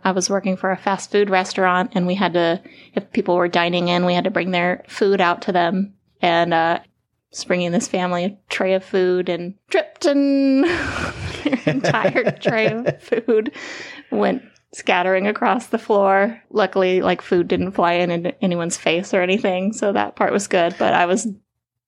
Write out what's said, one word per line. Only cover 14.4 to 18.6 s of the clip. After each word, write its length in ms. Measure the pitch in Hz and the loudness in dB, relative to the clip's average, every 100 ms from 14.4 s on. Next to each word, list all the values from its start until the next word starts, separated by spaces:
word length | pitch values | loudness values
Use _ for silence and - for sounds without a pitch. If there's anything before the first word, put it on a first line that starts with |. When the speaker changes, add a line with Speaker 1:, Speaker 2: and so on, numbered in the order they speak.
| - _ _ | -6 _ _
Speaker 1:
scattering 540 | - - 185 185 190 202 | -8 0 0 2 0 0
across 400 | 220 240 214 - | 0 0 0 -2
the 100 | 226 | -6
floor. 640 | - 208 196 196 208 226 _ | 0 2 4 4 2 -2 _
Luckily, 500 | 214 190 196 185 185 | -2 0 2 2 2
like, 200 | 180 180 | 0 -2
food 280 | - 185 175 | 0 0 2
didn't 240 | 180 180 | 0 -2
fly 200 | 196 175 175 | 0 2 2
in, 160 | 180 | 0
in 140 | 170 175 - | -2 -4 -2
anyone's 360 | 190 175 | -2 -2